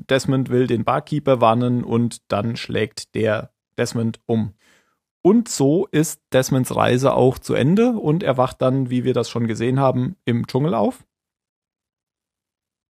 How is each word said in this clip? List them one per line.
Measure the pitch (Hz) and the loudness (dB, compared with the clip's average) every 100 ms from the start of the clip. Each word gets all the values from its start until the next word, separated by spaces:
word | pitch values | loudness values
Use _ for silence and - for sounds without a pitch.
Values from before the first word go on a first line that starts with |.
| - | 0
Desmond | 131 - 135 120 | 0 2 -2 0
will | 123 127 | 0 0
den | 117 | 0
Barkeeper | 110 135 - 147 139 127 | 0 -2 -2 -4 0 4
warnen | 113 117 123 123 | 4 4 0 -2
und | 120 117 120 - - | -2 -2 -2 -4 -6
dann | 101 113 120 | -4 -4 -6
schlägt | - 113 107 - - - | -6 -4 -4 -8 -10 -2
der | 110 107 127 _ _ - | -2 -2 -6 _ _ -6
Desmond | 120 117 113 113 - | -4 -2 -4 -6 -4
um. | 113 107 - _ _ _ _ _ _ | -2 -2 -10 _ _ _ _ _ _
Und | 170 226 226 | 4 4 2
so | - 139 160 - | 0 2 2 0
ist | 151 160 - - | 0 -2 -4 -2
Desmonds | 131 127 135 123 - | 0 2 0 0 0
Reise | 110 127 127 | 2 2 2
auch | 120 127 - | 4 2 2
zu | - | -4
Ende | 107 131 202 240 | 0 2 2 2
und | 220 160 160 | 0 -2 -2
er | 175 127 | 0 0
wacht | 123 - | 0 0
dann, | 131 135 127 | -2 0 -2
wie | 127 | -2
wir | 123 | 0
das | 123 113 | -2 -2
schon | 117 117 | -4 -4
gesehen | 110 117 131 | -2 -2 2
haben, | 135 127 127 - | 2 0 -4 -6
im | - 117 117 | -4 -4 -2
Dschungel | 127 156 | -2 -2
auf. | 214 214 - _ _ _ _ _ _ _ _ _ _ _ _ _ _ _ _ _ _ _ | 0 -2 -4 _ _ _ _ _ _ _ _ _ _ _ _ _ _ _ _ _ _ _